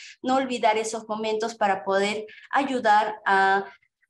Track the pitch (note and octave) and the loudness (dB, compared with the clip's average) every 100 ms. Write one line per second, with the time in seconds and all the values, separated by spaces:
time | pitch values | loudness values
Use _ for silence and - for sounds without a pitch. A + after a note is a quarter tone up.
0 | - - B3+ C4 C4 B3 A3 G#3+ A3 A3+ | -20 -10 -2 -2 -2 0 0 0 -2 -8
1 | A3 G#3+ A3 G#3+ A3+ - G#3 F#3+ G3 G3 | -8 -6 -4 -4 -4 -2 -2 0 0 0
2 | G3+ G#3+ G#3+ - - F3+ F#3 B3 G#3+ G#3 | 0 -2 -10 -16 -4 -2 -2 0 4 4
3 | A3 - - G3 F#3+ G3 G3 - _ _ | 2 -2 2 4 4 2 -2 -12 _ _